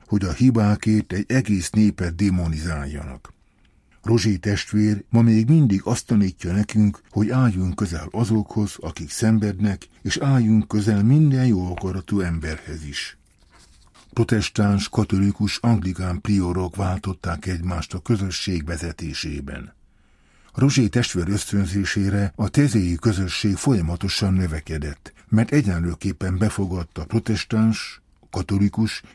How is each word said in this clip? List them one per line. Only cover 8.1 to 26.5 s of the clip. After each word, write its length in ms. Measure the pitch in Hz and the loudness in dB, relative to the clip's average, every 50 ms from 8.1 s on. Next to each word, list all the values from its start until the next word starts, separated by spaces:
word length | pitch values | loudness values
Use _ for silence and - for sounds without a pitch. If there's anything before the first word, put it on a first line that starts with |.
azokhoz, 640 | - 101 113 98 113 110 101 - - 113 104 98 - - | -4 -2 0 2 2 0 0 -2 -2 -2 -2 -2 -4 -8
akik 300 | - 85 82 - 85 76 | -10 -10 -10 -10 -10 -10
szenvednek, 800 | - - - 110 113 110 101 104 98 92 98 104 95 - - - _ _ - | -6 -2 2 2 4 4 2 0 0 0 0 0 0 -2 -8 -14 _ _ -6
és 140 | - - | -6 -4
álljunk 520 | - - 139 135 127 117 110 110 110 104 - | -2 0 2 2 4 4 4 4 4 2 2
közel 340 | - 104 101 110 107 101 101 | 0 0 2 2 2 4 4
minden 440 | 117 135 151 160 147 135 131 127 | 4 6 6 6 4 4 4 4
jó 240 | 127 110 92 90 90 | 4 2 2 0 -2
akaratú 500 | 92 85 92 95 90 95 92 - 104 101 | -4 -6 -6 -6 -6 -6 -6 -2 -2 -2
emberhez 640 | 92 87 82 82 73 78 78 78 - - 80 80 76 | 0 -2 -2 -4 -4 -6 -8 -8 -10 -12 -12 -12 -12
is. 340 | 73 71 - - - - _ _ _ _ _ _ _ _ _ _ _ _ _ _ - _ - _ _ - | -10 -10 -10 -10 -12 -14 _ _ _ _ _ _ _ _ _ _ _ _ _ _ -20 _ -20 _ _ -2
Protestáns, 760 | 113 113 - 117 107 101 - - - 104 101 101 98 101 - | -2 0 2 2 0 0 0 0 0 2 2 2 2 0 -2
katolikus, 680 | - - 107 - - 95 98 101 101 - 107 101 - | -2 -2 0 0 0 2 2 0 0 0 -2 -4 -4
anglikán 640 | - - 120 117 98 87 92 90 85 92 90 87 87 | -2 0 2 2 2 0 -2 -4 -4 -4 -4 -4 -4
priorok 560 | - 107 104 98 90 87 87 92 92 90 - | -2 0 0 2 2 0 0 -2 -4 -4 -4
váltották 720 | 98 98 92 92 - - 98 92 - - 90 85 76 - | -4 -4 -4 -4 -4 -6 -8 -8 -8 -6 -8 -8 -6 -6
egymást 480 | - 90 85 85 92 90 82 78 - - | -6 -6 -4 -4 -4 -4 -6 -6 -8 -10
a 40 | 92 | -8
közösség 680 | - - 120 101 98 95 85 - - - 92 85 73 | -2 -2 -2 0 0 -4 -4 -6 -4 -4 -4 -4 -4
vezetésében. 1080 | 76 85 78 82 82 73 - 87 78 69 - - 78 73 71 69 69 71 71 - - - _ _ _ _ _ _ _ _ _ _ _ _ _ _ _ - | -6 -6 -6 -8 -8 -10 -10 -10 -10 -8 -8 -8 -8 -8 -8 -10 -10 -12 -14 -14 -16 -20 _ _ _ _ _ _ _ _ _ _ _ _ _ _ _ -2
Rozsé 320 | - 127 143 - 143 120 | 2 2 4 4 4 2
testvér 420 | 101 - 120 117 - - 90 85 82 | 2 2 0 0 0 -2 -2 -2 -2
ösztönzésére 1040 | 101 104 - - - 101 98 85 92 101 98 - - 104 98 98 98 101 101 101 - | -2 -2 -2 -2 0 0 0 0 0 -2 -2 -2 0 0 0 0 0 0 -2 -2 -2
a 120 | - 107 101 | -4 -4 0
tezéi 460 | - - 143 143 - 113 92 87 87 | 2 2 2 2 2 2 0 0 -2
közösség 600 | 82 - 117 101 87 95 87 - - - 107 98 | 0 0 0 0 0 -2 -4 -4 -2 -2 -2 -2
folyamatosan 800 | 85 - 147 131 101 82 78 85 87 - 98 - - - 95 92 | 0 0 0 0 2 0 -2 -4 -4 -4 -4 -2 -2 0 2 2
növekedett, 800 | 92 92 85 78 80 - - 82 76 71 73 71 - _ - - _ _ _ | 2 0 0 -2 -6 -8 -8 -8 -6 -6 -8 -8 -10 _ -20 -20 _ _ _
mert 240 | - 107 113 - - | 2 2 2 4 2
egyenlőképpen 840 | 151 135 101 90 82 85 85 85 - - 101 87 - - 92 92 90 | 2 2 2 0 0 -2 -2 -4 -4 -4 -4 -4 -4 -4 -4 -2 0
befogadta 640 | 107 107 | 0 0